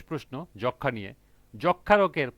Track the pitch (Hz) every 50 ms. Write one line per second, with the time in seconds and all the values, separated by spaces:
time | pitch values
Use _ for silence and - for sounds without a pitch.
0 | - - 160 143 - - - 135 170 - - 98 107 127 - - - 139 123 110
1 | 98 98 123 _ _ _ _ _ _ _ - 107 131 175 180 - - - 208 208
2 | 196 175 147 160 139 123 -